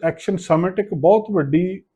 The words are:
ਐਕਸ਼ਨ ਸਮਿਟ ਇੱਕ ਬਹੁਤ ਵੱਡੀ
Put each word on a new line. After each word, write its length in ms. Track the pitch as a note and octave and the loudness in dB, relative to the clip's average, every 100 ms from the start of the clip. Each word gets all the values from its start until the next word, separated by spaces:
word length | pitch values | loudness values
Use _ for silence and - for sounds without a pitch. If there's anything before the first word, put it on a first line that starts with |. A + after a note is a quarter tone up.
ਐਕਸ਼ਨ 340 | E3 E3 - F#3 | -4 -4 -6 -6
ਸਮਿਟ 420 | - D#3+ F3+ F#3 | 0 0 2 -2
ਇੱਕ 140 | G#3 | -4
ਬਹੁਤ 320 | E3 D#3+ G#3+ G#3+ | 0 4 4 2
ਵੱਡੀ 520 | G3 C#3 D#3 F#3 F#3+ _ | -2 0 0 0 -6 _